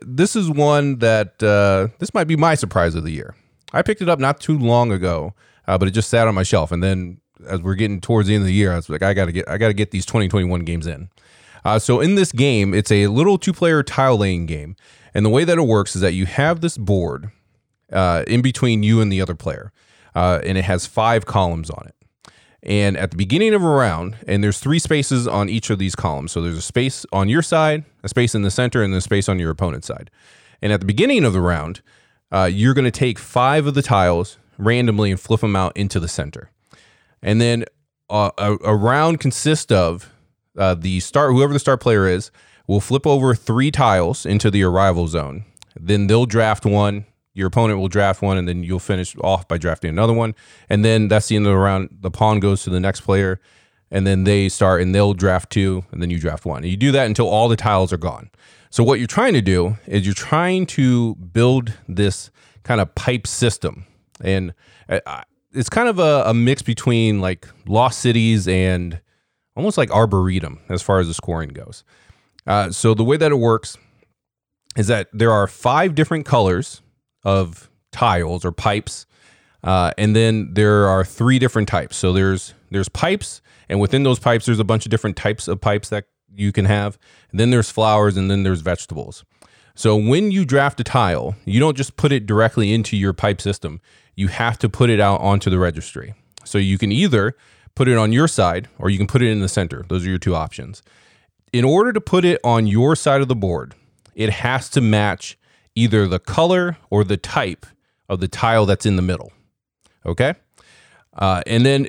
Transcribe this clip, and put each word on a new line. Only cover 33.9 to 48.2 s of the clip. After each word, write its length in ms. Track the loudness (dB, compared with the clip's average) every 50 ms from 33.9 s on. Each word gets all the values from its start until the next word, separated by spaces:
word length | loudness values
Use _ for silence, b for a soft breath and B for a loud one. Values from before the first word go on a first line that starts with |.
| 2 2 4 2 2 0 -2 -6 -10 _ _ _ _ -4
randomly 500 | 0 0 2 2 2 2 2 2 0 0
and 100 | 0 -4
flip 240 | -2 -2 -2 0 0
'em 120 | 0 0
out 200 | 0 -2 -2 -2
into 240 | -4 -6 -2 -2 -4
the 80 | -4
center. 440 | -4 -6 -8 -8 -8 -12 -16 -20 -20 _ _ b b b b b b b b b b b b -2
And 160 | 0 2 2
then, 260 | 2 2 0 -2 -4 -8 _ _ _ _ _ _ _ -4
uh, 220 | 0 0 0 0 -2 -2
a, 180 | -2 -2 -2 -2 0
a 120 | 0 0
round 440 | 2 2 2 2 2 2 2 0 0
consists 520 | -2 -4 -4 -2 0 0 0 0 0 0
of, 400 | 2 2 2 2 -2 -6 -12 -18 _ _ _ _ _ _ _ _ _
uh, 160 | -2 0 0 0
the 260 | 0 -2 -2 -2 -2
star, 300 | -4 -2 0 2 2 4
whoever 220 | 4 4 4 2 2
the 60 | 0
star 180 | 2 0 0
player 300 | 2 2 2 4 4 4
is, 240 | 2 0 0 -4 -8 b b b b b b b
will 160 | -2 -2 -2
flip 240 | 0 0 -2 0 2
over 300 | 2 2 4 4 2 2
three 340 | 0 0 -2 0 0 0 0
tiles 560 | 0 2 2 4 4 2 2 0 -2 -4 -4
into 240 | -2 -2 0 2 2
the 140 | 2 2 2
arrival 440 | 2 2 2 2 2 2 0 -2
zone. 380 | -2 -2 -4 -6 -6 -10 -14 -16 -18 _ _ -20 _ _ -12
Then 280 | -2 -2 0 0 2
they'll 180 | 2 2 2 2
draft 400 | 2 0 0 2 2 0 0 0
one, 400 | 0 2 2 2 0 -2 -4 -10 -14 _ _ _ _ _
your 120 | -4 -4
opponent 320 | -2 0 2 2 2 0 -2
will 100 | -2 -2
draft 340 | 0 2 2 2 0 0